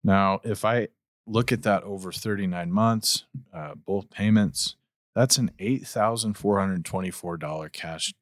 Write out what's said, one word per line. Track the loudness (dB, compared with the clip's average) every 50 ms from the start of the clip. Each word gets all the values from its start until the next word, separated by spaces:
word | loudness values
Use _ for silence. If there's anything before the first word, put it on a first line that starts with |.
| 4
Now, | 4 4 4 4 2 0 -2 -2
if | -6 -4 0 0
I | 2 2 2 0 -4 _ _ _ _ _ _ _
look | -2 0 0 2 2
at | 0 0
that | 2 2 2 2
over | 0 -6 -8 -8 -8 -8
thirty-nine | -10 -6 -4 -4 -2 0 -2 -2 -2 -2 -2 0
months, | 2 4 4 4 2 2 0 0 -2 -2 -4 _ -16 -16 -16 _ -14
uh, | -14 -12 -12 -14
both | -14 _ -4 -4 -4 -4 _
payments, | -6 0 4 6 6 6 6 4 0 -4 -4 -4 -6 _ _ _ _ _ _ _ _
that's | 2 4 4 4 2
an | 2 -2 -2 -4
eight | -2 -2 -2 -2 -4
thousand | -6 0 2 2 2 2 0 -2 -4 -4
four | 0 2 2 2 4
hundred | 2 0 -2 -2 -4
twenty-four | -4 -6 -4 -4 -6 -8 -8 -8 -8 -8
dollar | -6 -6 -6 -6 -8 -8 -10
cash | -12 -12 -10 -10 -8 -6 -8 -8 -8 _